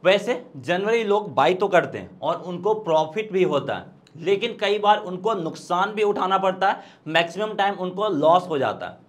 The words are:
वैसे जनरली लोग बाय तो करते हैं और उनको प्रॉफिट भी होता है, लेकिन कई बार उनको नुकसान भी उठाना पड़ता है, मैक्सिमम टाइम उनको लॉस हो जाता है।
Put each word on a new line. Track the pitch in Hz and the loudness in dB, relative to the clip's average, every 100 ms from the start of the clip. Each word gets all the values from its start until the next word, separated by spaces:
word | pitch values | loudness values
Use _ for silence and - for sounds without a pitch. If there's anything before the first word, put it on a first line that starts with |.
वैसे | 170 202 196 - - 143 | 4 2 2 -6 -6 -16
जनरली | 120 175 202 233 | -4 -2 2 0
लोग | 214 202 208 | 2 0 0
बाय | 131 143 | 2 2
तो | 185 196 | 4 4
करते | 175 143 113 | 4 2 -6
हैं | 90 - | -12 -8
और | 143 170 | -4 -4
उनको | 170 175 190 214 | -6 -4 -2 -2
प्रॉफिट | 180 160 240 214 214 | 2 0 0 -4 -4
भी | 190 | 0
होता | 175 147 127 101 | 2 0 -2 -8
है, | 87 - _ 156 | -8 -20 _ -10
लेकिन | 160 196 226 220 | -2 0 -2 -4
कई | 202 208 | -2 0
बार | 208 208 | 4 2
उनको | 180 180 190 | 2 -6 -4
नुकसान | 214 160 - - 175 202 | -2 -4 -8 -4 -2 -2
भी | 214 | 0
उठाना | 208 190 185 190 | 0 0 0 2
पड़ता | 190 185 190 | 2 2 0
है, | 240 - - - | 0 -8 -18 -2
मैक्सिमम | 160 170 180 214 | 0 0 -2 -6
टाइम | 208 196 190 | 0 -2 0
उनको | 185 180 214 | -6 -2 -2
लॉस | 160 151 175 - | 2 6 6 4
हो | 151 | -2
जाता | 123 92 87 | -2 -2 -10
है। | - | -14